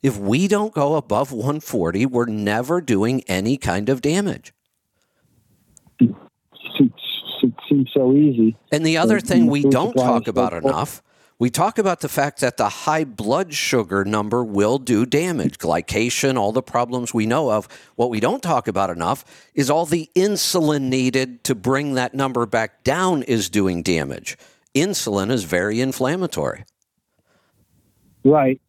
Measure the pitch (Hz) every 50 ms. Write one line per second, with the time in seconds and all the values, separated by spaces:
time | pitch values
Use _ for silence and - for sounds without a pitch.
0 | - 135 117 101 101 98 107 143 185 196 208 202 208 214 - - 143 143 156 156
1 | 139 - 104 104 139 135 135 113 110 135 143 156 - - - 117 87 82 85 98
2 | 117 135 127 123 120 120 110 104 104 101 104 110 123 127 165 180 170 131 120 95
3 | 104 117 131 131 - - 92 92 98 110 135 135 - - 87 95 104 104 135 127
4 | 117 143 156 190 202 196 - - - - _ _ _ _ _ _ _ _ _ _
5 | _ _ _ _ _ _ _ _ _ _ _ _ _ _ _ - _ _ _ _
6 | 123 117 - - - - _ _ _ _ _ - - - - - 139 123 - -
7 | - - - - - - - - - 127 117 - - - 151 143 131 123 - 147
8 | 131 127 131 143 151 151 135 117 110 110 113 - _ _ - 151 160 160 160 160
9 | 170 226 214 202 - - - 120 117 117 143 143 143 139 135 127 160 220 98 131
10 | 127 123 123 117 117 - 107 - 98 92 85 85 78 - 135 78 120 - - -
11 | _ _ _ _ _ _ _ _ 117 123 - - 165 208 - - 208 190 175 -
12 | - 143 - - 139 147 - - - 123 - - 110 104 - - - - 151 160
13 | 160 139 113 98 107 101 123 160 190 175 143 - - - - 127 107 85 95 98
14 | 98 98 107 107 104 107 123 120 123 110 101 98 104 107 123 139 131 120 123 104
15 | 120 127 123 143 165 180 175 139 85 71 - - - 85 80 85 85 - - 101
16 | 113 120 - - 135 139 131 127 101 101 107 127 - - - 120 120 120 123 127
17 | 123 113 - 120 107 107 120 147 156 131 107 107 101 - - - - _ _ -
18 | 117 123 120 107 104 131 208 277 - 175 160 127 - - 98 95 98 92 85 85
19 | 82 87 123 - - _ - - - _ _ - 139 127 147 160 170 156 170 175
20 | 156 - _ 180 180 208 208 185 - - - 185 160 151 151 143 135 131 127 131
21 | 127 127 123 135 131 127 123 120 _ - 135 107 90 123 135 135 147 147 135 127
22 | 127 123 - 131 139 135 127 123 117 110 - 117 113 104 _ _ _ - - 170
23 | 185 185 180 147 127 - 123 113 98 92 - 104 98 95 90 87 82 - 90 80
24 | 73 67 69 - - - - _ - - _ _ _ _ _ 135 160 196 202 -
25 | - - 104 101 95 104 131 123 95 78 85 87 90 104 107 113 127 135 131 -
26 | 131 127 156 185 185 165 - - 76 65 - - 101 _ _ _ _ _ _ _
27 | _ _ _ _ _ _ _ _ _ _ _ _ _ _ _ _ _ _ _ _
28 | _ _ _ _ _ 131 147 151 135 131 131 131 _